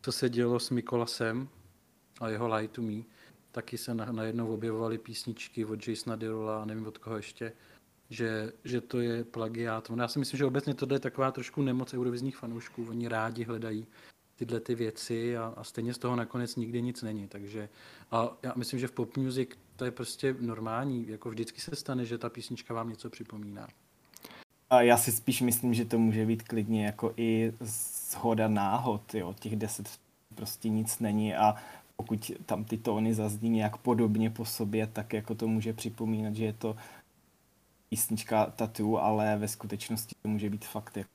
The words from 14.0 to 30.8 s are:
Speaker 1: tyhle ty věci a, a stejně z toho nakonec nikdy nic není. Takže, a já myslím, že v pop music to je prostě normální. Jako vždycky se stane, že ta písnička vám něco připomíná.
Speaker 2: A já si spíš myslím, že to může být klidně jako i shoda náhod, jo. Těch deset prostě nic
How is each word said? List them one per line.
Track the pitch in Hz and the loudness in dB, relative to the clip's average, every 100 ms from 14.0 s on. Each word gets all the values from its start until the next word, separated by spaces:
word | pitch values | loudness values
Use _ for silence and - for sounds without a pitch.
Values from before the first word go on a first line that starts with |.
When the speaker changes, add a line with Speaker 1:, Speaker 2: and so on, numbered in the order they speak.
| - - _ _ | -20 -20 _ _
Speaker 1:
tyhle | 117 117 | -4 -2
ty | 113 | -2
věci | 117 113 110 - 117 117 120 | 0 -2 -2 -4 -2 0 -2
a, | 113 113 | -4 -8
a | |
stejně | 110 - 117 | -10 -4 -4
z | 123 | -2
toho | 123 123 | 0 0
nakonec | 113 123 120 - | 0 -2 -2 -2
nikdy | 113 120 | -2 0
nic | 123 123 | -2 -4
není. | 113 107 101 | -6 -6 -6
Takže, | 101 101 107 104 - - - - | -10 -10 -8 -10 -14 -20 -20 -2
a | 117 117 - | 0 0 -2
já | 127 123 | -6 -4
myslím, | 120 131 | -2 -2
že | 123 | -2
v | |
pop | - 117 139 | -2 -2 0
music | 131 127 127 - - - | 0 0 -2 -6 -20 -6
to | |
je | 127 | -6
prostě | 123 120 - 135 131 | -4 -8 -2 0 0
normální. | 120 110 110 113 139 123 113 | -2 -2 -2 -2 0 -2 -4
Jako | 107 117 | -6 -8
vždycky | 113 113 - | -4 -6 -6
se | - 151 | -8 -8
stane, | - 127 | -4 -2
že | 117 117 | -2 -4
ta | 120 | -6
písnička | 120 - 120 - | -8 -10 -10 -6
vám | 113 113 | -4 -4
něco | 107 113 | -6 -12
připomíná. | - 107 104 104 101 107 - _ _ _ - - - - _ _ | -12 -12 -10 -10 -12 -14 -18 _ _ _ -20 -20 -20 -20 _ _
Speaker 2:
A | 127 | 10
já | 120 120 | 12 10
si | 123 | 8
spíš | 113 - 123 | 2 2 4
myslím, | 123 113 123 | 4 4 4
že | 113 | 2
to | 113 113 | 4 6
může | 113 110 110 | 6 6 4
být | 113 | 2
klidně | 113 113 104 110 104 | 2 0 2 2 2
jako | 107 113 - | 0 -2 2
i | 117 113 113 113 | 4 4 4 0
shoda | 113 110 - - - - 117 110 110 | -6 -4 -4 -6 -6 0 2 4 4
náhod, | 107 98 101 123 107 - | 4 4 2 2 -2 -2
jo. | 110 90 101 | -4 -4 -6
Těch | 107 107 | -4 -2
deset | 107 - 98 - _ _ _ | -2 -4 -8 -12 _ _ _
prostě | - - - 113 | -10 -8 -4 0
nic | 107 | 0